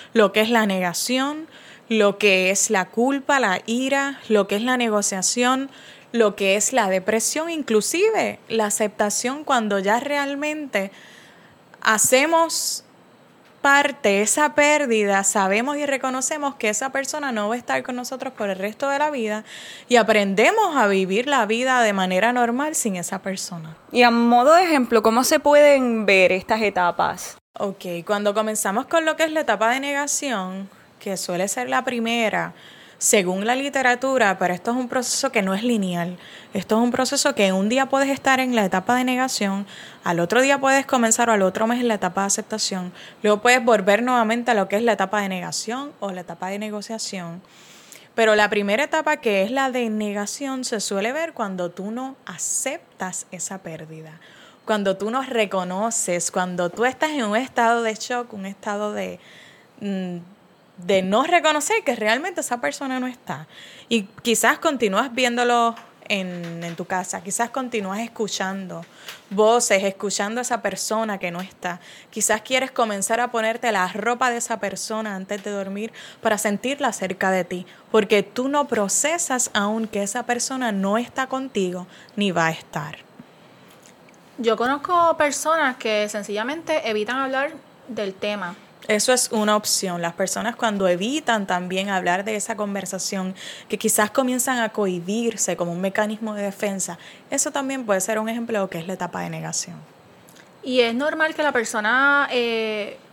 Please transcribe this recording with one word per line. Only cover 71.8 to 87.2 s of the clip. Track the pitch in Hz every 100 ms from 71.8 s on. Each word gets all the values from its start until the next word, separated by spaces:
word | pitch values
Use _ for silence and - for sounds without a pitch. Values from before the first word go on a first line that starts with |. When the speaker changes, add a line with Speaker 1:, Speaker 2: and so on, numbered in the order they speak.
| - - -
Speaker 1:
Quizás | 220 208 214
quieres | - 262 262
comenzar | - 226 202 196 233
a | 240
ponerte | 233 220 233 240
la | 202 180
ropa | 190 214 240 254
de | 233
esa | 233 220
persona | 196 190 - 220 220 190
antes | 190 202
de | 208
dormir | 202 196 202 226 - - -
para | 226 208
sentirla | 214 202 247 277 262
cerca | - 190 185 190
de | 185 175
ti, | 180 180 - -
porque | 220 208 208
tú | 196 - 269
no | 285 285
procesas | 226 196 - 285 339 - 254 -
aún | 214 202 220 220
que | 208
esa | 202 247
persona | 240 240 - 262 240
no | 196 196 214
está | 240 - 262
contigo | 262 269 208 185 180 180 - - -
ni | 202
va | 170 160
a |
estar. | 160 - 160 151 - - - - - - - - - - - - - - -
Speaker 3:
Yo | 226 220
conozco | 240 277 320 349 339 320
personas | 294 - 311 320 277 247
que | 226 214 208
sencillamente | 214 202 202 240 320 330 311 233
evitan | 214 214
hablar | 262